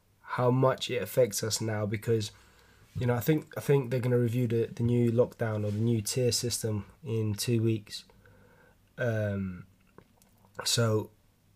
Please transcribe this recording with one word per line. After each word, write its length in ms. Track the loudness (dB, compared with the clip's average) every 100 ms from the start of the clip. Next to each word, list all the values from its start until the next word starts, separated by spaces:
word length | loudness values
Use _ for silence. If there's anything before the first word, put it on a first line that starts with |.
| _ _
how 300 | -8 0 2
much 380 | 4 4 2 -4
it 120 | -4
affects 400 | -2 2 2 2
us 180 | -4 -2
now, 260 | -2 -2 -2
because, 440 | -4 0 0 0 -10 -20 -20 -20 -20 -14 -4
you 100 | 0
know, 80 |
I 60 | 0
think, 320 | 2 0 0 -8
I 40 |
think 300 | 2 2 2
they're 80 | -2
gonna 180 | 2 2
review 280 | 2 2 0
the, 220 | 0 -2
the 120 | 0
new 260 | 0 4 4
lockdown 540 | 4 2 0 -4 -2 -2
or 60 |
the 60 | 0
new 220 | 0 0
tier 280 | -2 0 0
system 540 | 0 -2 -4 -4 -4 -6 -14
in 300 | -6 -2 -2
two 280 | -2 0 2
weeks. 420 | 2 0 -6 -16 -16 -20 -20 -20 -20 _ _ _ _ -4
Um, 680 | -2 0 -2 -2 -4 -8 -16 _ _ -20 _ _ _ _ -20 -8
so, 460 | -2 0 2 2 -2 _ _ _ _